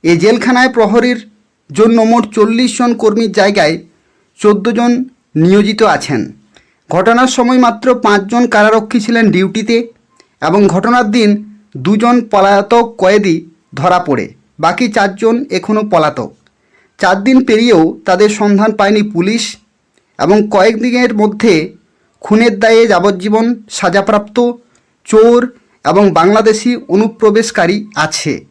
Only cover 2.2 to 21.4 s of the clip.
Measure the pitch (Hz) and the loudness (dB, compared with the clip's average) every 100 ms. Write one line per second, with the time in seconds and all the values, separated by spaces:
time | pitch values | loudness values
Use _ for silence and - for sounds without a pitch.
2.2 | 226 - 214 233 247 - 240 226 220 214 | 0 0 0 0 -2 -2 -2 0 -2 0
3.2 | 226 185 196 202 151 165 - _ _ _ | -2 0 0 2 -2 -2 -12 _ _ _
4.2 | _ _ 208 202 220 226 240 240 254 _ | _ _ 0 0 -2 -2 0 -2 -4 _
5.2 | _ 156 165 202 208 214 214 151 - 123 | _ 0 2 2 2 0 0 0 -4 -6
6.2 | - - _ _ _ _ _ 170 190 233 | -6 -12 _ _ _ _ _ -2 0 2
7.2 | 254 262 240 254 240 226 262 254 220 202 | 0 0 0 2 2 0 -8 -4 0 0
8.2 | 196 240 247 214 208 220 214 240 208 233 | 0 -2 0 2 2 0 0 -4 -2 0
9.2 | 220 175 190 208 214 233 233 _ _ _ | 0 0 -2 -4 -2 -2 -4 _ _ _
10.2 | _ _ 156 190 202 175 220 247 214 240 | _ _ -2 2 2 0 0 0 0 0
11.2 | 214 208 - - _ 139 135 214 240 247 | 0 -2 -6 -20 _ -8 -2 0 2 0
12.2 | 226 202 196 202 202 233 226 - 190 208 | 0 0 2 0 2 0 0 -2 0 2
13.2 | 196 165 - _ _ 135 170 180 160 127 | 0 -4 -6 _ _ -4 -2 0 -2 -4
14.2 | 92 - _ - 160 170 247 220 202 196 | -6 -14 _ -4 -4 -2 -2 0 -2 -2
15.2 | 226 240 269 180 175 214 214 180 151 139 | -2 -2 -4 -6 -2 -4 0 0 0 -4
16.2 | 110 _ _ _ _ _ _ _ 202 196 | -12 _ _ _ _ _ _ _ -2 0
17.2 | 208 262 262 214 240 190 160 - - 185 | 2 2 2 0 2 2 2 -2 -4 0
18.2 | 208 208 208 202 220 214 202 214 208 170 | 0 0 0 2 0 0 0 0 -2 -4
19.2 | 185 226 - - _ _ _ _ _ - | -2 -4 -6 -14 _ _ _ _ _ -6
20.2 | 139 208 214 202 196 226 240 247 240 208 | 0 0 2 2 2 0 -2 0 -2 0
21.2 | 208 208 | -2 0